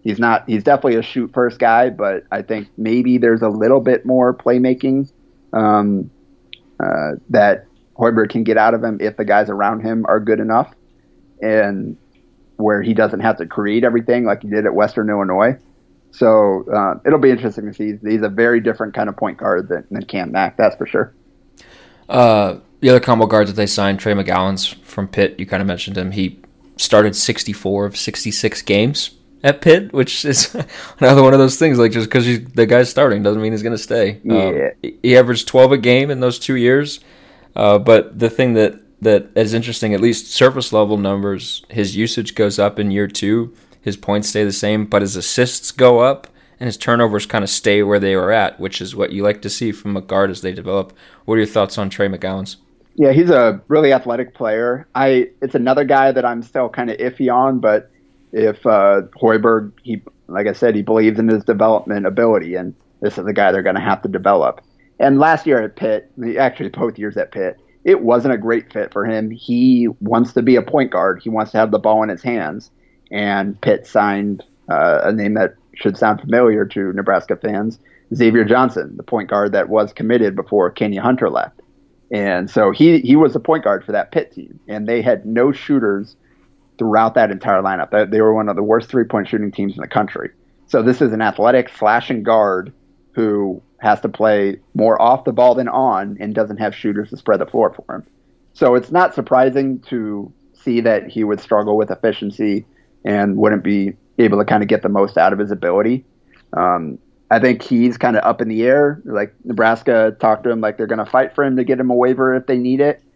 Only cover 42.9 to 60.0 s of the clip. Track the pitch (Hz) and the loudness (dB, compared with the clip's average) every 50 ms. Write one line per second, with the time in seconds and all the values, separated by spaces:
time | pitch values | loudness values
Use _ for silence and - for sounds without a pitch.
42.9 | 98 101 104 98 - - - 101 110 117 117 120 - _ _ _ _ _ _ 107 | 0 -2 -2 -4 -4 -4 -2 0 0 0 -2 -6 -12 _ _ _ _ _ _ -8
43.9 | 98 - - - 101 104 104 - - 104 107 101 95 - - 104 107 107 104 104 | -8 -6 -4 -2 -2 -2 -2 -2 -2 0 -2 -2 -2 -4 -2 -2 -2 -2 -2 0
44.9 | 104 101 101 98 104 92 85 - - - 123 123 - - - - - - 131 123 | 0 0 0 -2 -6 -8 -8 -4 0 0 0 0 -2 -8 -10 -10 0 4 4 6
45.9 | 123 117 120 131 139 - - - _ _ _ _ _ _ 127 120 104 - - - | 6 6 4 2 0 -2 -10 -20 _ _ _ _ _ _ -8 -8 -8 -6 -2 0
46.9 | 120 117 120 110 104 101 101 - - 110 98 98 - - - 110 101 104 104 101 | 2 2 2 2 0 -2 -4 -4 -4 -4 -2 -2 -6 -2 0 2 2 2 2 2
47.9 | 104 101 98 98 95 95 90 92 110 110 98 - - - 87 95 - - 92 92 | 2 0 2 2 0 0 0 2 2 2 0 0 -4 -8 -10 -10 -8 -10 -12 -10
48.9 | - 98 98 - - 98 101 104 104 104 - 101 - - 123 113 101 - - 104 | -6 -6 -6 -4 -4 -2 -2 -2 -2 -2 -8 -10 -8 -4 -6 -6 -6 -6 -8 -8
49.9 | 101 95 92 - 95 95 98 95 90 90 92 92 92 92 85 87 95 98 92 - | -8 -8 -6 -4 0 0 0 0 -2 -6 -8 -8 -8 -8 -8 -4 -4 -4 -4 -6
50.9 | _ _ - - _ _ _ - 110 113 107 107 - 110 98 95 - - 101 95 | _ _ -20 -20 _ _ _ 0 0 0 0 2 0 0 0 0 -2 -6 -6 -6
51.9 | 95 - 101 98 95 87 - 95 95 95 95 95 - _ _ _ _ _ _ _ | -2 -2 -2 -2 -2 -6 -8 -8 -8 -8 -10 -12 -16 _ _ _ _ _ _ _
52.9 | _ - 151 135 131 151 175 175 160 127 120 113 101 98 _ - 143 151 156 139 | _ 2 2 4 4 4 4 4 4 4 4 2 0 -2 _ 0 0 2 4 4
53.9 | 135 123 - 123 117 120 127 127 _ - 127 110 107 113 117 120 123 139 151 _ | 2 2 0 -4 -6 -6 -6 -10 _ -6 -4 -4 -2 -2 -2 -2 -4 -6 -10 _
54.9 | _ 127 135 135 131 127 120 - _ _ 139 131 - 135 120 127 135 143 143 131 | _ -2 0 2 2 2 0 -2 _ _ -8 -4 -2 -2 0 2 0 0 2 2
55.9 | 139 135 135 135 127 127 123 123 120 117 113 - _ - 127 113 - - 123 117 | 2 2 2 2 2 0 -2 -2 -4 -6 -12 -8 _ -4 -4 -4 -4 -8 -6 -6
56.9 | 107 - 123 123 123 - 135 127 120 123 131 135 131 123 110 110 107 110 - _ | -6 -4 -6 -6 -4 -2 -2 0 2 2 2 2 0 0 0 2 0 0 -2 _
57.9 | _ _ _ _ _ _ _ _ - 107 110 107 104 - _ 120 110 101 98 101 | _ _ _ _ _ _ _ _ -4 0 0 0 -2 0 _ 2 2 4 4 4
58.9 | 101 98 92 98 _ - 120 113 110 110 107 117 113 110 107 104 _ _ _ 123 | 4 2 0 -6 _ -2 0 2 2 2 2 2 2 2 -2 -6 _ _ _ -10
59.9 | 110 101 | -10 -10